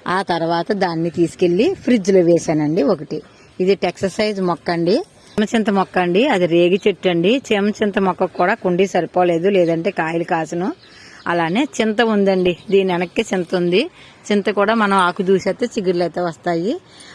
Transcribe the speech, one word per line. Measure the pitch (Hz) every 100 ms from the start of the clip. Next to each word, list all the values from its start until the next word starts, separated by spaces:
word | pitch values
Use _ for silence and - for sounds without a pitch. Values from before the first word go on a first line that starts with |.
| -
ఆ | 180
తర్వాత | 190 170 165 170 170
దాన్ని | 208 185 165 170
తీసుకెళ్ళి | 165 165 - 180 175 294
ఫ్రిడ్జ్లో | 392 - 240 180 190
వేశానండి | 170 170 - 156 151 165
ఒకటి. | 277 165 151 151 - - - -
ఇది | 185 196
టెక్సస్ | 180 - 196
సైజ్ | - 214 196
మొక్క | 185 170 -
అండి, | 170 170
చీమచింత | 240 415 _ - - 208 233 202
మొక్క | 196 185 185
అండి. | 175 180 285
అది | 202 175
రేగి | 170 175 190 214
చెట్టు | 180 185
అండి. | 170 175 262 -
చీమచింత | 208 202 202 214 202
మొక్కకు | 190 170 185 -
కూడా | 180
కుండీ | 226 190 180 196
సరిపోలేదు, | 190 160 180 180 170 180
లేదంటే | 196 165 165 170
కాయలు | 190 160 170
కాసును. | 165 170 160 170 190 359 - - - - -
అలానే | 170 165 196 302 -
చింత | 220 214
ఉందండి, | 233 208 196 190 180 175 -
దీని | 196 190
వెనక్కి | 175 175 -
చింత | 226 185 165 185
ఉంది. | 175 185 330 - - - -
చింత | 208 196
కూడా | 208 202
మనం | 226 202 196
ఆకు | 180 175
దూసేస్తే | 185 190 190 180 247
చిగుర్లు | - 185 175
అయితే | 170 170
వస్తాయి. | 175 160 180 170 185 349 - - -